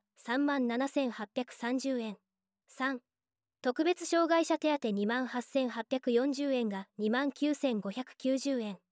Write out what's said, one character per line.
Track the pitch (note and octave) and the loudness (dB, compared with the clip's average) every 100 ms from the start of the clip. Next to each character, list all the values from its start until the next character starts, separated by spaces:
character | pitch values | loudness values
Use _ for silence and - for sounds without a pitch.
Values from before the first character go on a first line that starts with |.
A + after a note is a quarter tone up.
| _ - | _ -14
三 | - B3+ C#4+ | -2 0 2
万 | C#4+ A#3+ | 2 0
七 | A#3 C4+ | 0 0
千 | D4 C4 | 0 -2
八 | G#3+ G#3+ | -4 -6
百 | - B3 | -6 -6
三 | - A#3 C4 | -6 -2 -2
十 | C4 B3+ | 0 -2
円。 | A3 F#3+ _ _ _ _ _ | -4 -10 _ _ _ _ _
三、 | - C4 B3+ _ _ _ _ _ _ | -4 -4 -4 _ _ _ _ _ _
特 | B3+ B3 | -2 2
別 | D#4+ F4+ E4 | 2 2 2
障 | E4+ E4 | 2 4
害 | E4 | 4
者 | D#4+ D#4+ | 4 2
手 | D4+ C#4+ | 2 0
当 | A#3 | 0
二 | G3+ G#3 | 0 0
万 | B3 B3 | 0 -2
八 | B3 | -4
千 | A#3 C4+ B3+ | -2 0 0
八 | A3+ | -4
百 | - C4 - | -4 -2 2
四 | A#3 C#4 | 2 2
十 | C4+ C#4+ | 0 0
円 | B3+ A3 | 0 0
が | G3 G3 - | -4 -8 -2
二 | G#3+ | 0
万 | B3 C#4+ | 2 0
九 | - D4 | 0 0
千 | C#4+ C4+ G#3+ | 2 0 0
五 | G3 | -4
百 | G#3+ B3+ - | -8 -10 -4
九 | C4 C4 | 0 0
十 | C#4 C4 | 0 -2
円。 | G#3+ F#3+ _ | -4 -8 _